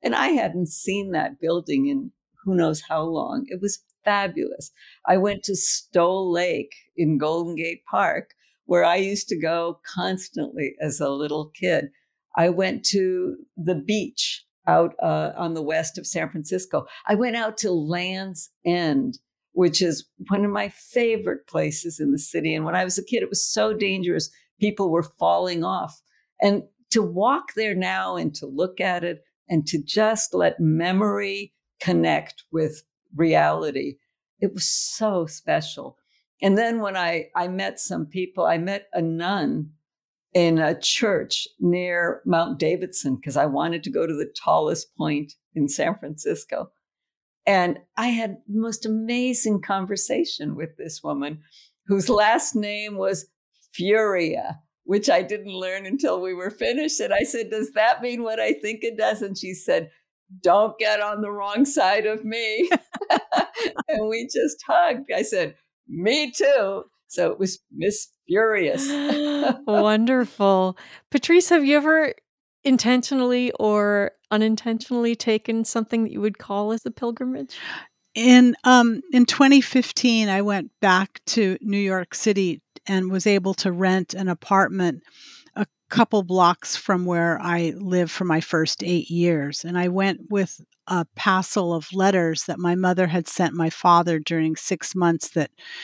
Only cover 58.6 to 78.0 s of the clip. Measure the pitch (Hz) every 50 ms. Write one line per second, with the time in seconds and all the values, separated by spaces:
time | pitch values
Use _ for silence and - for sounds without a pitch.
58.6 | - 214 226 214 - 233 220 208 214 214 220 202 208 196 190 - - 185 185 180
59.6 | - - 170 165 165 160 _ _ _ _ _ _ _ _ 190 185 - 175 175 202
60.6 | 214 220 214 - 220 214 214 208 208 208 208 208 214 202 208 202 196 202 208 226
61.6 | 285 277 - 294 202 190 202 214 214 214 214 214 - 214 226 233 226 220 214 233
62.6 | 339 349 349 - - _ - - 392 - - - - - - - 339 - - 466
63.6 | 466 - - - - - 311 214 214 214 220 233 240 285 - 269 339 302 - -
64.6 | - - - - 349 320 254 233 277 - 190 180 185 - 220 185 165 156 - _
65.6 | _ _ _ _ _ - - 165 180 214 269 302 302 247 240 - 320 277 285 254
66.6 | 202 196 196 190 - - _ _ _ - - - 175 165 - - 190 185 - -
67.6 | _ _ - 143 160 202 202 - - - _ _ _ - 175 208 226 220 214 202
68.6 | 175 143 - - 269 277 285 285 285 294 - 294 294 294 294 285 285 262 247 -
69.6 | - - 208 208 208 214 214 214 226 240 262 254 247 - - - 202 196 196 185
70.6 | 185 185 185 - - - - - _ _ - 277 - - 339 359 349 - 349 320
71.6 | 285 269 294 294 285 311 311 320 311 277 - - _ _ _ _ _ _ _ _
72.6 | - 277 262 240 - 233 254 254 240 - 277 262 254 247 247 247 247 247 - -
73.6 | - 214 208 208 208 208 208 202 202 - - _ _ - 214 214 214 220 220 208
74.6 | - 233 226 226 - - 247 240 233 233 233 226 - 240 214 220 - - 226 226
75.6 | 226 - - 233 226 - - 226 226 208 - 208 202 214 202 - - - 202 202
76.6 | 208 214 226 226 - 247 233 - 254 233 233 - 262 254 254 277 277 - - -
77.6 | - - - - - - _ _